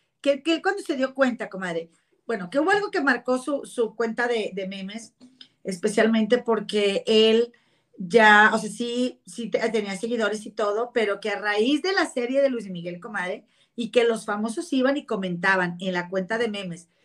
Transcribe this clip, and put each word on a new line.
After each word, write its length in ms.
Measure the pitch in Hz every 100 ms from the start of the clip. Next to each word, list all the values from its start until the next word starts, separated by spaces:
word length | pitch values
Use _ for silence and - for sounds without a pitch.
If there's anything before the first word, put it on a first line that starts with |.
| _ _
que, 220 | 277 285
que 100 | 311
él 80 | 330
cuando 200 | 370 403
se 140 | - 269
dio 180 | 262
cuenta, 340 | 262 262 220 202
comadre, 400 | 190 185 165 170 _ _ _ -
bueno, 220 | 226 175
que 120 | 277
hubo 100 | 320
algo 220 | 403 403
que 80 | 381
marcó 380 | 277 240 - 254
su, 260 | 254 285
su 320 | - - 220 220
cuenta 320 | 226 226 240
de, 240 | 233 202
de 140 | 190 190
memes, 460 | 196 190 220 - _ - _ - _
especialmente 760 | - 185 214 226 220 226 214 247
porque 640 | 233 214 - 208 202 196 -
él 460 | 220 220 220 233 _ _ _ _ -
ya, 520 | 175 226 214 208 214
o 40 | 214
sea, 120 | 214
sí, 500 | - 240 240 247 - -
sí 240 | - 226
te-, 80 | - 226
tenía 260 | 214 202 190
seguidores 500 | 226 233 208 214 214
y 40 |
todo, 400 | - 208 208 240
pero 260 | 240 208 202
que 100 | 220
a 80 | 196
raíz 420 | 208 208 233 294
de 100 | 370
la 140 | 381 330
serie 340 | - 240 269
de 80 | 277
Luis 180 | 240 196
Miguel, 300 | 175 175 175
comadre, 440 | 226 208 180 214 _ _ _ -
y 140 | 226
que 140 | 247
los 200 | 233 226
famosos 480 | - 208 220 220 320
iban 240 | 269 254 285
y 100 | -
comentaban 680 | 208 190 175 180 190 180 175
en 120 | 190
la 140 | 180 175
cuenta 300 | 190 185 226
de 100 | 233
memes 400 | 202 185 160 - _